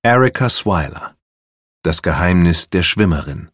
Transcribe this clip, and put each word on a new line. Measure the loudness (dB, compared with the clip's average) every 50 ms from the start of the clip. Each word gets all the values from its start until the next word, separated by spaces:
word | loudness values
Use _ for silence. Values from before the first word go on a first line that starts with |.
| 2
Erica | 4 4 4 4 2 0 -2 -2 -2
Swyler. | -2 -2 -2 0 0 0 -2 -4 -10 -14 -16 -18 _ _ _ _ _ _ _ _ _ _ _ _ _ _
Das | -4 -4 -4 -2 -2
Geheimnis | -4 -2 0 0 2 4 4 4 4 2 0 -4 _
der | -2 -2 -2
Schwimmerin. | -2 0 0 2 2 0 -2 -4 -8 -12 -14 -16 _